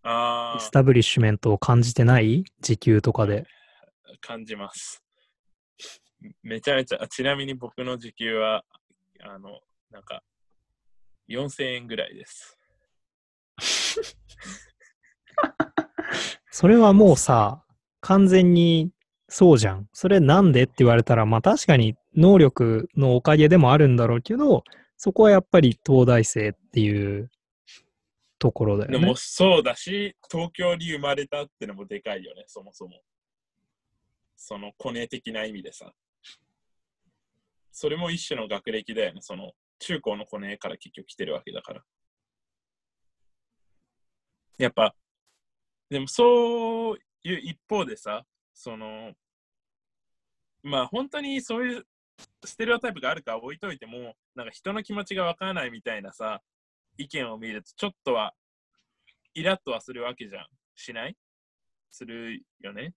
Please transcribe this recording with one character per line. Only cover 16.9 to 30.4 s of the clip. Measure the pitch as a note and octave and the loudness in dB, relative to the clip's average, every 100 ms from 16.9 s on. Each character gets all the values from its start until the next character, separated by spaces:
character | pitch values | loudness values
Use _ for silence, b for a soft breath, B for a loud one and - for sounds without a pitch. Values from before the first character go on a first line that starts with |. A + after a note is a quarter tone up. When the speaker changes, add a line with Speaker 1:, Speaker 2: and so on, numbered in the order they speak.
Speaker 2:
も | G3 G#3 | 10 8
う | D3 | 6
さ、 | - A#2+ G#2 C3+ _ _ _ _ | 4 2 2 -2 _ _ _ _
完 | - F#3+ G3 | 2 4 6
全 | F#3 F3+ | 6 6
に | F3 E3+ E3 D#3+ _ _ _ _ | 6 4 2 -2 _ _ _ _
そ | - F3+ | 4 6
う | C3+ | 8
じ | G#2+ | 4
ゃ | |
ん。 | F#2+ G#2 | -4 -12
そ | - F#3 | -6 2
れ | G3 | 4
な | C#3 F3 | 6 6
ん | F#3+ | 6
で | B2+ | 4
っ | B2+ | 2
て | - | 4
言 | A#2+ | 4
わ | A#2 | 6
れ | |
た | - A#2 | 4 2
ら、 | |
ま | G#2+ A2+ | 2 2
あ、 | |
確 | F#3 C#4+ - | 2 0 2
か | C#3 | 2
に | A2 G#2+ _ | 2 -4 _
能 | D#3+ F3 G3 | 4 6 8
力 | C#3+ - A#2 A2 - | 6 4 0 0 -4
の | - C3+ B2 | -2 0 2
お | |
か | D#3 D3+ | 2 4
げ | D3+ | 6
で | F3+ | 6
も | B2 | 6
あ | D3 | 6
る | C#3+ | 4
ん | A#2+ | 4
だ | A#2 | 0
ろ | A#2 | -2
う | |
け | - A#3+ | -4 -2
ど、 | D4 C3 b b b _ | 2 0 b b b _
そ | G#3 | -4
こ | F#3 | 4
は | G#3+ | 6
や | G3 | 6
っ | - | 4
ぱ | F3+ | 4
り | C3 - | 4 0
東 | - C3 B2 | 2 4 6
大 | A#2+ | 4
生 | A2 A#2+ G#2+ | 0 -2 -6
っ | |
て | - _ A#2+ | -8 _ -2
い | G#2+ G2+ G2+ G2+ | 0 -2 -4 -8
う | A#2+ _ _ _ _ b _ _ _ _ _ _ | -12 _ _ _ _ b _ _ _ _ _ _
と | B2+ | -4
こ | - G#2+ | -2 -2
ろ | G2+ | -2
だ | |
よ | G#2 | -4
ね。 | C3+ | 0
Speaker 1:
で | F3+ | 0
も | B3 | -2
そ | - - F#3+ E3+ | -8 0 2 4
う | |
だ | B2 A#2+ | 0 -8
し、 | F3+ G3+ G3+ _ _ | -10 -8 -10 _ _
東 | E3 | -10